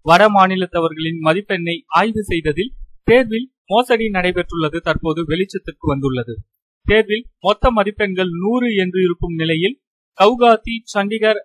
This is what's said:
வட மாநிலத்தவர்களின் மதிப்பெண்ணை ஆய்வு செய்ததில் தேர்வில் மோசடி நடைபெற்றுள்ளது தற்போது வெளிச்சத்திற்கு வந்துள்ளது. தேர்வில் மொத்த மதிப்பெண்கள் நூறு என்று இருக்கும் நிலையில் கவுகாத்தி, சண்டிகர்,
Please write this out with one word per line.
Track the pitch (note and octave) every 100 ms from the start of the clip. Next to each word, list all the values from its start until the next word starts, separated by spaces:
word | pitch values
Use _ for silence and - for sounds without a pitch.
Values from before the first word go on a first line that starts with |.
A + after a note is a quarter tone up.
வட | D3 E3+ G#3+
மாநிலத்தவர்களின் | G3+ F#3+ F#3 F3+ F3 E3 D#3 D#3+ E3
மதிப்பெண்ணை | D#3 F3 G3+ F#3+ E3+ E3+ -
ஆய்வு | E3 G#3 A3
செய்ததில் | G3+ F3 D#3 D3 A#3 - - -
தேர்வில் | - A#3 B3 A3+ C4 _ -
மோசடி | G#3 B3 A#3
நடைபெற்றுள்ளது | A3+ F#3+ F3+ F3+ F3 E3 D#3 E3
தற்போது | E3 D3+ D#3+ D#3
வெளிச்சத்திற்கு | D#3+ D#3+ F#3+ F#3+ - - -
வந்துள்ளது. | C#3 C3+ B2+ A#2+ G#2+ - _ _ _
தேர்வில் | - G#3 G#3+ G#3+ - _
மொத்த | F#3 G#3 C4
மதிப்பெண்கள் | A3+ G3 G#3 G#3 F#3 F#3
நூறு | E3+ F#3+ B3 B3
என்று | G3+ F#3 F3+
இருக்கும் | F3+ F3 F3
நிலையில் | E3 D#3+ D#3+ F#3 C4+ _ _ _ -
கவுகாத்தி, | G3+ A#3+ A#3+ A3 - A3+ - G#3+
சண்டிகர், | G3 A3 G#3+ G#3+